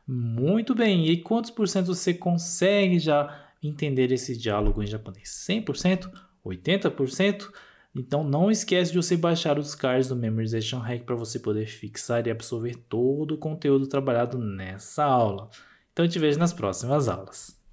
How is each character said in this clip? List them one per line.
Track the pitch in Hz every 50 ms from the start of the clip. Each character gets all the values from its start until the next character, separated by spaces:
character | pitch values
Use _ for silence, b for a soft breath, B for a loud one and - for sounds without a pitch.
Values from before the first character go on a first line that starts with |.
| B
Muito | - 127 123 120 117 113 117 131 156 202 226 220 - 254
bem. | 220 233 214 190 175 160
E | 160 170 170 170
quantos | - 220 233 226 -
por | - - 214
cento | 175 - 196 180 180 180
você | 175 - 180 170
consegue | 170 - 175 175 165 165 - - - 180 190 202 202 196 185 180 170
já | 151 156 147 147 143 147 B B B B B _ -
entender | 147 147 143 156 147 135 127 127 123 131
esse | 123 123 - 123
diálogo | 117 113 110 101 104 104 107 104 110 104
em |
japonês? | 101 107 107 110 - 92 - - -
Cem | - - - - 190 226 220
por | - 135 -
cento? | - 180 190 185 - - b b b b b _ -
Oitenta | 92 92 90 - 156 190 190 190 156
por | 135 - 135 123
cento? | - - 190 202 196 202 - - b b b b b b b b -
Então, | 135 127 - 143 147 156
não | 143 139 151 180 208
esquece | 220 214 - - 185 180 180 165 165
de |
você | 180 170 - 175
baixar | 165 170 170 165 165 - 156 143 147
os | 147 147 -
cards | - - 131 127 131 131 131
do | 127
Memorization | 123 117 110 110 110 113 110 117 113 110 - 131 123
Hack | 113 123 123 120 120
pra | - 123
você | 117 117 110 - 117
poder | - 110 104 107 110
fixar | 110 - - - 107 - - - - 120 117 113
e | 117
absorver | 113 113 - - 123 113 113 120 120 - - _
todo | 107 113 123 131 139 147 156 151 156
o | 156
conteúdo | - 156 151 156 - 143 139 135 135 135
trabalhado | 139 139 135 135 120 117 120 127 131 123
nessa | 113 104 98 95 95 92 95 98 - - - - 147
aula. | 143 131 127 113 104 98 98 110 b b b b b b b b b _
Então, | - 170
eu | 170
te | 170 170
vejo | 156 151 143 156
nas | 170 170 -
próximas | - 110 98 90 - 117 123 139 151 135 113
aulas. | 87 85 95 - - - - - - _ _ -